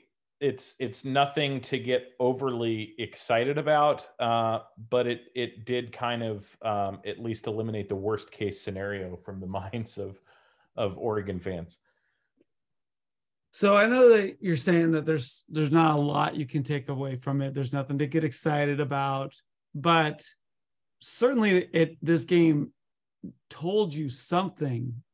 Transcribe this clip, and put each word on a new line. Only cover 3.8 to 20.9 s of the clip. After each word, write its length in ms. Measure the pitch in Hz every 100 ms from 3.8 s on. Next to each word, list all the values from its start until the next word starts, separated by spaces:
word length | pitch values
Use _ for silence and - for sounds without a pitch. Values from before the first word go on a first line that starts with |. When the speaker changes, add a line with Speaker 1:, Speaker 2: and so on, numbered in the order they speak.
| 147 135 - -
Speaker 1:
uh, 400 | 120 117 113 113 - - 113
but 180 | 123 120
it, 140 | 117 -
it 300 | 127 120 - 107
did 280 | 123 120
kind 300 | - 120 117
of, 220 | 113 104 98 -
um, 380 | 113 104 98 98 104
at 180 | 95
least 240 | 113 110 -
eliminate 400 | 107 113 107 98
the 80 | 98
worst 360 | 101 107 -
case 280 | - 104 -
scenario 560 | - 95 101 101 92 87
from 240 | - 95
the 80 | 92
<laughs> 0 |
minds 500 | 95 95 120 107 -
of, 220 | 98 98 _ _ _ _ _ -
of 220 | 104 90
Oregon 420 | 117 107 98 92
fans. 380 | 95 90 85 _ _ _ _ _ _ _ _ _ _ _ _ _ _ _ _ _ _ -
Speaker 2:
So 200 | 202 202
I 100 | 220
know 240 | 254 247
that 280 | 220 196 -
you're 160 | 185 156
saying 360 | 185 170 165
that 120 | 156 151
there's, 380 | 156 123 - -
there's 220 | 156 147
not 260 | 165 160 151
a 60 |
lot 340 | 143 143 151 147
you 120 | 131
can 160 | 151
take 260 | 131 147 127
away 280 | 135 139 127
from 220 | 147 139
it. 140 | 139
There's 180 | 139 127
nothing 280 | 139 135 139
to 80 | 147
get 160 | 160
excited 560 | 151 - 160 147 143 143
about, 600 | 139 139 139 135 135 - _ _ _ 147
but 520 | 165 165 151 147 - - _ _ _ _ _